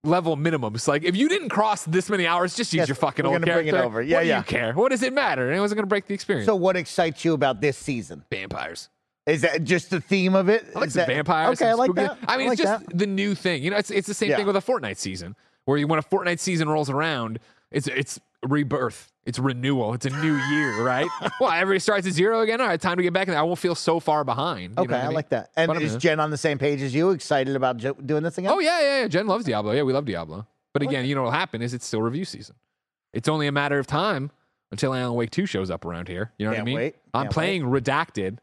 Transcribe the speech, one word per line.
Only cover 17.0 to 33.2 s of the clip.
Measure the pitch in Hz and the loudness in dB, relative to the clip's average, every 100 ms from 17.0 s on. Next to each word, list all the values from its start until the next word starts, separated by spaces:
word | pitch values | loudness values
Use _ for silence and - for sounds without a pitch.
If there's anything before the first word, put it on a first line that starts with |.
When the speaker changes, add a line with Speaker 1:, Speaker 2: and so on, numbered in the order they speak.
| 160 139 113 113 _ _ _ | 0 -2 -4 -8 _ _ _
Speaker 1:
it's, | - 127 | -4 -2
it's | 131 139 - _ _ | -4 -4 -8 _ _
rebirth. | 131 147 143 143 123 - - _ - | -2 0 0 -2 -2 -6 -20 _ -8
It's | 127 | -2
renewal. | 135 123 127 139 107 | -2 -2 0 0 0
It's | 120 139 | -2 -4
a | |
new | 135 156 147 | -2 0 0
year, | 131 151 143 107 | 0 0 0 0
Speaker 2:
<laughs> | 120 | 0
Speaker 1:
right? | 127 165 - - - | 0 -2 -4 -8 0
Well, | 247 | 0
everybody | 170 190 196 | 2 2 2
starts | - 202 185 | 2 0 0
at | |
zero | 160 196 226 | 2 2 4
again. | 220 226 | 0 0
All | 247 | 0
right, | 170 | 0
time | 185 180 | 0 0
to | |
get | 175 | 2
back. | 175 190 | 0 0
I | 160 | 2
won't | 160 175 | 2 2
feel | 180 165 | 0 0
so | - 165 | 0 0
far | 156 151 135 | 2 2 2
behind. | 117 156 127 90 110 | 0 -2 -4 -6 -2
You | |
Speaker 2:
Okay, | 120 | 0
Speaker 1:
know | 123 | 0
what | |
Speaker 2:
I | 135 | 0
Speaker 1:
I | |
mean? | 160 | -4
Speaker 2:
like | 147 | -2
that. | 123 - - | -4 -2 0
And | 165 | 0
Speaker 1:
But | 160 | 2
I'm | |
Speaker 2:
is | 151 117 | -2 0
Speaker 1:
in. | |
Speaker 2:
Jen | 165 156 | 2 2
on | 156 | 0
the | 147 | 0
same | 160 143 | 0 0
page | 147 143 | 0 0
as | 135 | -2
you? | 131 175 | 2 2
Excited | 180 - 147 135 135 | 0 0 0 2 0
about | 127 120 | 0 0
jo-, | 123 | -4
doing | 139 139 151 | -6 -2 -2
this | 165 165 | -2 -4
again? | 185 | 0
Speaker 1:
Oh, | 339 | 2
yeah, | 311 339 | 2 2
yeah, | 285 277 | 2 2
yeah. | 226 | 0
Jen | 165 214 | 0 0
loves | 196 190 | 0 0
Diablo. | 107 104 | -2 0
Yeah, | 123 | 0
we | 139 | 2
love | 131 147 | 0 -2
Diablo. | 87 80 85 107 _ _ | -6 -6 -12 -14 _ _
But | - | -2
Speaker 2:
Okay. | 139 | 0
Speaker 1:
again, | 139 127 | 0 0
you | 139 | 0
know | |
what'll | 123 143 | 0 0
happen | 180 113 | -2 -4
is | 120 | -6
it's | 123 - | -6 -4
still | 110 | -2
review | 113 135 185 | -2 -2 -8
season. | - - - _ _ _ _ _ | -12 -18 -20 _ _ _ _ _
It's | - | -4